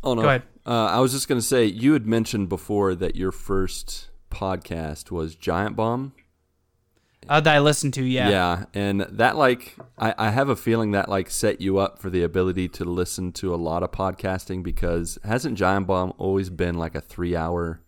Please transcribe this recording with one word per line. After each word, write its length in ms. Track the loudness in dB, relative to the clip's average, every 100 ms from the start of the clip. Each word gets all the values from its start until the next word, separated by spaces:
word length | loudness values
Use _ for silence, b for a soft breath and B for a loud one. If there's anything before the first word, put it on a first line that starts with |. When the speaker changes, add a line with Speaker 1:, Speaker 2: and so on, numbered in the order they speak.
Speaker 1:
Oh, 100 | 0
no. 80 | 2
Speaker 2:
Go 60 | 4
ahead. 140 | 2 -2 _ -2
Speaker 1:
Uh, 200 | 0 2
I 140 | 2
was 120 | 2
just 160 | 0 -2
gonna 140 | -2
say, 240 | 2 2 2
you 280 | 2 4
had 120 | 4 2
mentioned 400 | 0 0 -2 -2
before 460 | -4 -2 0 2 2
that 200 | -2 -2
your 160 | -4
first 800 | -4 -2 0 0 -4 -10 -12 -12 -20 _
podcast 800 | -6 -4 -4 -6 -6 -6 -8 -8
was 240 | -4 -4 -6
Giant 400 | -2 0 -2 -2
Bomb. 380 | -2 -2 -6 -14 _ _ _ _ _ _ _ _ _ _ 2
Speaker 2:
Uh, 120 | 4
that 160 | 6 6
I 40 |
listened 360 | 6 2 -2 -2
to, 80 |
yeah. 260 | -2 2 4
Speaker 1:
Yeah, 360 | 4 2 0 -4 -2
and 260 | 0 0
that, 340 | -2 2 2 6
like, 400 | 4 4 -4 -20 -20 -4
I, 160 | -2 0
I 140 | 0
have 180 | 2 2
a 60 | 0
feeling 360 | 2 2 2
that, 180 | 0 2
like, 220 | -2 -2
set 280 | 0 0 0
you 200 | 0 2
up 180 | 2 -2
for 140 | -4
the 100 | 0
ability 460 | 0 2 0 0 -4
to 160 | -4 -4
listen 460 | -2 -2 -4 -6
to 180 | -4 -4
a 40 | -2
lot 240 | -2 -2
of 100 | -2
podcasting, 680 | -2 -4 -4 -4 -4 -6 -8
because 560 | -4 -2 0 0 -4 -8
hasn't 340 | -2 -2 -2 0
Giant 300 | 2 2 0
Bomb 260 | 0 -2 -4
always 320 | -2 0 -2
been, 240 | -2 -2 -2
like, 180 | -4
a 80 | -6
three-hour 800 | -10 -6 -2 -2 -2 -2 -4 -6